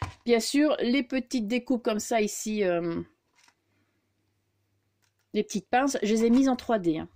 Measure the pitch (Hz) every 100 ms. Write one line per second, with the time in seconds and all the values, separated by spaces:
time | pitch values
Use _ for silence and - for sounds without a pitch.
0 | - - - 233 220 277 302 - 233 269
1 | 247 262 254 254 202 247 240 247 233 214
2 | - 233 208 - 214 214 190 170 170 170
3 | 170 _ _ _ _ _ _ _ _ _
4 | _ _ _ _ _ _ _ _ _ _
5 | _ _ _ 208 - 202 - 247 277 -
6 | 202 220 233 247 269 254 - 220 170 156
7 | 165